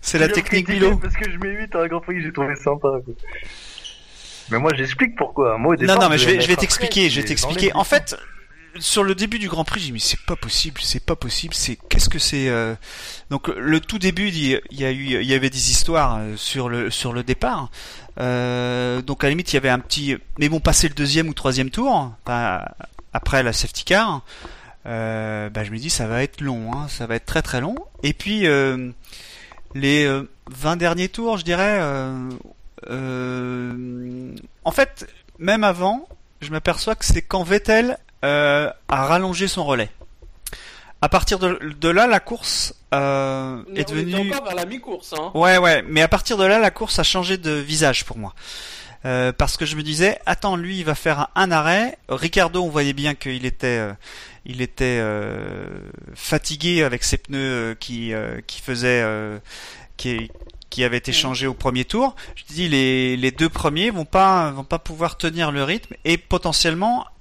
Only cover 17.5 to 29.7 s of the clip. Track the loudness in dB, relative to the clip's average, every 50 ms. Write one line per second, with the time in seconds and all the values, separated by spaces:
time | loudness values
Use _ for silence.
17.5 | -2 -2 -6 -8 -12 -14 -16 -16 -16 -18 -18 -16 -8 -4 -2 0 0 0 0 -2
18.5 | -2 -2 -2 -2 -2 -2 -2 -2 -2 -4 -4 -4 -4 0 0 0 0 0 -2 0
19.5 | 0 2 4 4 2 2 0 -2 -4 -2 0 -2 -2 -2 -4 -8 -2 0 2 2
20.5 | 2 2 4 4 6 6 4 2 2 0 0 2 2 2 2 0 -2 -2 0 0
21.5 | 2 2 0 -2 -2 -2 0 2 2 2 0 -2 -8 -12 -6 -4 -2 0 0 0
22.5 | -2 -2 -4 -8 -12 -14 -18 -18 -18 -20 -20 -6 -6 -2 -2 2 2 2 2 2
23.5 | 0 0 -2 -4 -4 -8 -2 2 2 2 4 2 -2 -6 -8 -14 -20 -18 -16 -16
24.5 | -18 -18 -20 -20 -20 -18 -12 -10 -6 -6 -4 -4 -4 -4 -4 -4 -4 -6 -6 -6
25.5 | -6 -6 -6 -6 -6 -8 -4 -4 -2 -2 -2 -2 0 -2 -2 -4 -4 -6 -6 -4
26.5 | -4 -4 -6 -6 -6 -6 -6 -6 -8 -8 -6 -4 -4 -4 -4 -2 -2 -2 -2 0
27.5 | -2 -2 -2 -2 -4 -6 -10 -14 -14 -4 -2 -2 -2 -2 -4 -4 0 2 4 4
28.5 | 6 6 4 2 0 -2 -4 -8 -10 -14 -18 -20 -20 -20 -20 -20 -20 -20 -20 -20
29.5 | -20 -20 -18 -12